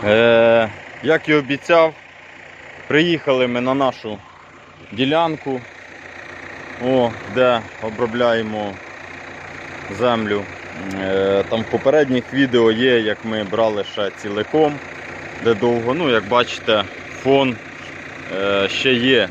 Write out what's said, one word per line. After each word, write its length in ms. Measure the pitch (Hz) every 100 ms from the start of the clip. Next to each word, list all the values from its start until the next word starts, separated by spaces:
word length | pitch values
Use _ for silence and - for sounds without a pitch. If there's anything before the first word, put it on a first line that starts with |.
Е, 640 | 104 110 117 117 117 117 110 104 - -
як 260 | 127 160 156
і 60 |
обіцяв, 600 | 151 127 139 - 170 160 147 - - - - - - - - -
приїхали 580 | 139 175 160 147 131 123
ми 140 | 123
на 140 | 127
нашу 440 | 135 135 - 113 101 - - - - - - -
ділянку, 680 | 104 135 156 165 151 143 131 120 - - - - - - - - - - - 123
о, 240 | 131 120 107 95
де 260 | 104 127 120 107 -
обробляємо 880 | 110 107 120 117 120 113 110 107 104 95 - - - - - - - - - - - 98
землю. 440 | 123 117 107 104 98 - - - 95 95
Е, 420 | 95 95 98 98 95
там 100 | 113
в 40 |
попередніх 600 | 110 117 135 151 139 127 -
відео 400 | 131 135 120 113
є, 280 | 113 131 120
як 180 | 107 101
ми 200 | 113 110
брали 400 | 101 107 113 104
ще 260 | 95 - 98
ціликом, 640 | - 107 101 107 156 151 143 - - - - - -
де 100 | 117
довго. 400 | 107 120 120 117
Ну, 160 | 147 160
як 180 | 113 101
бачите, 560 | 120 120 - - 107 98 - - -
фон, 340 | 131 135 131 113 - - - - - - - 92
е, 320 | 98 98 98
ще 240 | - 135
є. 360 | 123 123 123 92